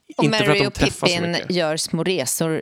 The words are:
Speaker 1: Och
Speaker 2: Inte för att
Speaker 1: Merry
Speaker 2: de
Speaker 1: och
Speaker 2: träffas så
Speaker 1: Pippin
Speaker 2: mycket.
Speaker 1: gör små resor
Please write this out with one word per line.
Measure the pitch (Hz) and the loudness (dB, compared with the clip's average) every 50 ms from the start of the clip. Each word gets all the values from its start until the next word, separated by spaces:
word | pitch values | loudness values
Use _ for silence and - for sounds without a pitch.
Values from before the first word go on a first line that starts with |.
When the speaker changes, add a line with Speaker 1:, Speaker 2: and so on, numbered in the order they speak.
| _ - - | _ -8 -2
Speaker 1:
Och | - 226 | 0 2
Speaker 2:
Inte | 220 220 | 2 2
för | 214 208 | 2 2
att | 202 | 4
Speaker 1:
Merry | 202 202 | 4 4
Speaker 2:
de | - | 2
Speaker 1:
och | 131 - | 0 0
Speaker 2:
träffas | - 143 135 - - - 180 | 0 0 0 0 0 0 0
så | 175 | 0
Speaker 1:
Pippin | 170 170 170 | 0 0 -2
Speaker 2:
mycket. | 170 - - - | -2 -4 -4 -2
Speaker 1:
gör | 180 175 165 151 156 | -2 0 0 0 -2
små | 165 - - - 165 165 | -2 -4 -4 -4 -2 -2
resor | 180 190 160 131 - - - 170 160 160 143 | -2 -2 -2 -2 -4 -2 -2 -2 -2 -2 -4